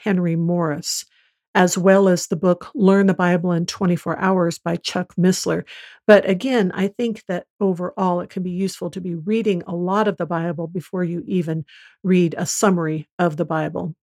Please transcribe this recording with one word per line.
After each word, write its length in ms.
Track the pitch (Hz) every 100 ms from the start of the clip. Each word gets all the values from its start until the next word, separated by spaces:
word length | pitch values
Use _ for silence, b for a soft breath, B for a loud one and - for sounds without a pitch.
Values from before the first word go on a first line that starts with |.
Henry 320 | 214 185 170 165
Morris, 680 | 165 175 160 147 - - - _ _ _ _
as 240 | 190 180 190
well 320 | 185 196 190
as 180 | 175 -
the 80 | 170
book 340 | 185 175 - 269
Learn 320 | 190 196 196
the 60 |
Bible 380 | 185 180 175 180
in 140 | 170 180
Twenty-four 520 | - 185 175 170 156
Hours 400 | 185 185 170 -
by 160 | 170 175
Chuck 400 | - 185 180 -
Missler. 480 | 180 185 180 165 - B B B -
But 220 | 208 -
again, 420 | 185 269 247 185
I 160 | - 196
think 340 | - 233 214 -
that 180 | 180 - -
overall 600 | 196 175 180 - 185 175
it 100 | 180
can 140 | 190
be 80 | 180
useful 380 | 180 190 - 175
to 100 | 185
be 140 | 180 170
reading 480 | 170 220 214 180 -
a 100 | 170
lot 320 | 180 202 208
of 100 | 185
the 80 | 165
Bible 420 | 165 170 160 165
before 360 | 180 - 180
you 200 | 175 170 -
even 400 | 185 160 160 - B B B
read 320 | 185 185 165 -
a 80 | 185
summary 640 | - 202 175 160 156 - -
of 200 | 175 151
the 80 | 165
Bible. 500 | 160 156 170 175 -